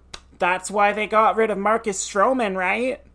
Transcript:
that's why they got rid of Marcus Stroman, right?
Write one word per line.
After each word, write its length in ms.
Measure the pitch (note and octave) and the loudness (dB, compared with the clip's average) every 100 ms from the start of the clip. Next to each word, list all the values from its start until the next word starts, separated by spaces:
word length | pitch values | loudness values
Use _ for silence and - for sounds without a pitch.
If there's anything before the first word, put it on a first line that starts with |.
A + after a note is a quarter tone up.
| - - - - | -20 -20 -14 -4
that's 320 | F3+ F#3 - | -2 -2 -2
why 220 | G3+ G3+ | 0 2
they 160 | G#3 G#3 | 0 0
got 280 | G#3+ G#3+ G#3+ | 2 4 2
rid 140 | A3 | 0
of 80 | G3 | 0
Marcus 480 | G#3 A3 A3 F#3+ - | 0 0 -2 -6 -4
Stroman, 480 | G3+ G#3+ C4 G#3 F#3+ | 2 2 2 -2 -2
right? 440 | F#3 G#3+ B3+ - - | -2 -2 -2 -6 -12